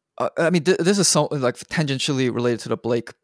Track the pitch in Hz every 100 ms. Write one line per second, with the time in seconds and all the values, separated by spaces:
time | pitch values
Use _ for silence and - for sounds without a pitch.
0 | _ - 123 - 165 175 147 - 170 202
1 | 170 160 151 147 123 - - - 151 131
2 | - 135 127 113 120 113 - 110 113 117
3 | - -